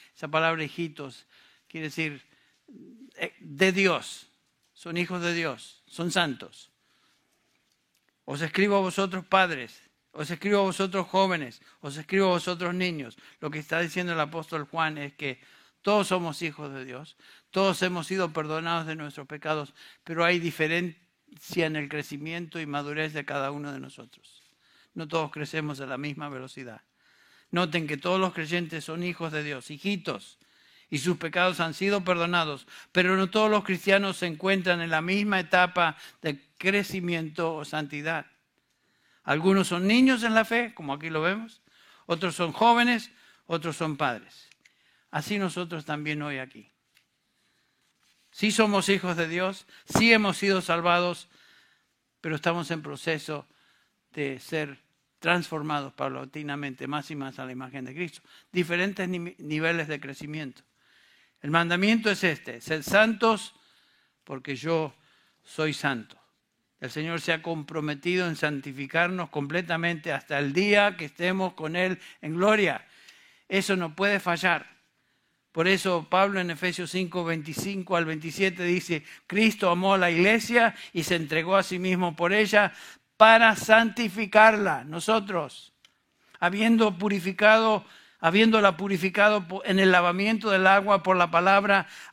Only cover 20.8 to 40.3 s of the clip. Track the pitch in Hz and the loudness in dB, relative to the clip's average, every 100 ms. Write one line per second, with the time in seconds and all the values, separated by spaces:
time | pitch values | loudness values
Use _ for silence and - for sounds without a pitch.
20.8 | 180 - _ _ _ - - 175 160 156 | -4 -10 _ _ _ -20 -8 -2 -2 -2
21.8 | 143 151 - 143 156 170 165 165 151 143 | -6 -8 -8 -10 -10 -10 -10 -10 -6 -6
22.8 | 143 151 156 151 139 143 139 147 143 135 | -6 -6 -6 -6 -6 -6 -4 -6 -10 -12
23.8 | 135 - - _ _ _ _ _ _ _ | -16 -18 -20 _ _ _ _ _ _ _
24.8 | _ 170 156 165 151 151 147 160 151 135 | _ -12 -4 -4 -4 -6 -8 -6 -6 -8
25.8 | 135 131 147 139 143 131 131 - 123 107 | -8 -8 -8 -10 -12 -12 -14 -16 -18 -18
26.8 | _ _ _ _ _ _ - 175 175 170 | _ _ _ _ _ _ -8 -4 -2 -2
27.8 | 151 147 180 190 185 175 156 175 165 160 | -4 -4 -2 0 0 -4 -4 -4 -4 -10
28.8 | 156 165 175 170 165 151 147 135 - 147 | -10 -6 -6 -6 -6 -6 -6 -10 -12 -8
29.8 | 202 196 156 110 - _ _ _ _ _ | -4 -4 -4 -8 -12 _ _ _ _ _
30.8 | - 147 160 170 165 175 185 175 165 147 | -8 -4 -2 -2 -2 0 0 0 -4 -2
31.8 | 196 202 185 170 170 175 156 139 - - | 0 0 0 -2 0 0 -2 -6 -14 -20
32.8 | - 185 180 190 185 220 214 208 208 180 | -2 2 4 4 2 2 4 2 0 -2
33.8 | 196 196 196 175 175 156 185 196 180 175 | 4 2 2 -4 -6 -4 0 0 2 0
34.8 | 165 160 170 202 208 190 165 180 180 180 | 0 -2 0 0 0 -2 2 4 4 2
35.8 | 165 - - - 160 143 _ - 185 202 | 0 -2 -16 -8 -6 -6 _ -4 0 0
36.8 | 196 196 175 170 156 165 165 156 143 156 | -2 -4 -2 -4 -4 -4 -4 -4 -8 -8
37.8 | 143 147 156 160 - _ _ _ _ _ | -8 -8 -6 -6 -8 _ _ _ _ _
38.8 | _ _ _ _ - 151 185 196 190 175 | _ _ _ _ -2 2 4 4 2 0
39.8 | 196 233 262 247 226 | 4 6 6 4 2